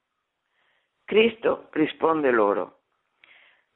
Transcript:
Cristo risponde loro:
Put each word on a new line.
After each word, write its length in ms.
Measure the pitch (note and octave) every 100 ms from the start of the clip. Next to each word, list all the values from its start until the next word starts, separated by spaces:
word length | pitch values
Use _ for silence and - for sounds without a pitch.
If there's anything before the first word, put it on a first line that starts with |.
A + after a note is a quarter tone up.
| _ _ _ _ _ _ _ _ _ _ -
Cristo 600 | G3+ A3+ A3+ - - -
risponde 600 | D3+ D#3 - D#3+ D#3+ C#3
loro: 480 | A#2 G2+ F#2+ F2 - _ _ _ _ - - _ _ _